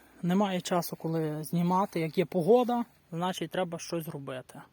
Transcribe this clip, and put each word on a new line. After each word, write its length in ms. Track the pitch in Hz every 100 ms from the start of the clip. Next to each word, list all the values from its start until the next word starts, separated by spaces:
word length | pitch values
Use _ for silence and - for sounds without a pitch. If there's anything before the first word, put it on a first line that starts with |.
| - -
немає 380 | 175 185 202 180
часу, 360 | - 180 - -
коли 480 | 165 165 156 151
знімати. 560 | 151 170 175 185 202 180
Як 180 | 160 190
є 60 |
погода, 600 | 170 185 165 240 240 240 233 _ _
значить, 380 | 165 180 - 165
треба 280 | 185 180 165
щось 300 | - 170 160
робити. 540 | 151 139 131 - 139 -